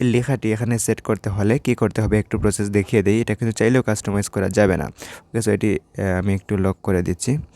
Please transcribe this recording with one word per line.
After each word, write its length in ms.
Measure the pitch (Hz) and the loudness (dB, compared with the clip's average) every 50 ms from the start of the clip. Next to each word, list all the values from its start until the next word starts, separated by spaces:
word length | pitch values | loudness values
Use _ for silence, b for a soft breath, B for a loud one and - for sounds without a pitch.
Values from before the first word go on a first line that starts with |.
লেখাটি 520 | 127 123 110 123 123 143 135 113 - 110 | 0 2 2 2 0 0 -4 -2 0 -2
এখানে 260 | 110 107 117 117 120 110 | -2 0 0 -2 -2 -2
সেট 220 | - - 110 - | 0 -2 -2 -4
করতে 300 | - - 110 95 - 104 | -2 -4 -4 -4 -2 -4
হলে 280 | 95 101 101 107 120 147 | -2 0 2 2 2 2
কী 160 | - 127 117 | 2 0 0
করতে 280 | - 117 92 - - | 2 0 0 0 0
হবে, 160 | 110 95 107 107 | 0 2 2 0
একটু 200 | 98 - - 110 | 0 0 -4 0
প্রসেস 300 | - 104 - - 101 101 | 0 0 0 0 -4 0
দেখিয়ে 340 | 101 104 98 - 120 107 | 0 0 0 2 2 2
দিই। 180 | 92 98 107 113 | 4 4 2 2
এটা 140 | 117 - 107 | 2 -2 -2
কিন্তু 220 | - 120 113 107 | -2 -2 -4 0
চাইলেও 260 | - 113 117 127 131 | 2 2 4 4 2
কাস্টমাইজ 460 | - 113 107 - - 104 98 101 101 - | 2 0 -2 -2 -2 -2 -2 -2 -4 -2
করা 200 | - 104 95 98 | -2 -2 -2 0
যাবে 280 | 92 104 104 95 90 | 2 4 4 4 4
না। 80 | 76 71 | 0 -2
ওকে, 520 | 60 - - - - - - _ _ - 113 | -6 -8 -14 -18 -18 -18 -20 _ _ -4 -2
so 120 | 104 107 | 0 2
এটি, 240 | 107 - - 107 101 | 0 2 2 0 0
আহ, 440 | - _ _ - - 98 95 90 92 | -2 _ _ -8 -4 -2 0 0 0
আমি 160 | 95 101 98 | 0 0 -2
একটু 220 | 95 - - 104 | -2 -2 -4 -2
লক 200 | 95 92 95 92 _ | 0 0 0 -2 _
করে 200 | - 104 92 87 | -2 0 0 0
দিচ্ছি। 360 | 90 92 87 - - 120 139 156 - - B | 0 -2 -4 -4 -2 -2 -2 -2 -4 -10 B